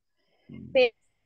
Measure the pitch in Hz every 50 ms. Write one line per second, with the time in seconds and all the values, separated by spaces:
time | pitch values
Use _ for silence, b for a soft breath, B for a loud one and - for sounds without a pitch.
0 | _ _ _ _ _ _ _ _ _ - 90 90 90 - - 262 254 233 - _
1 | _ _ _ _ _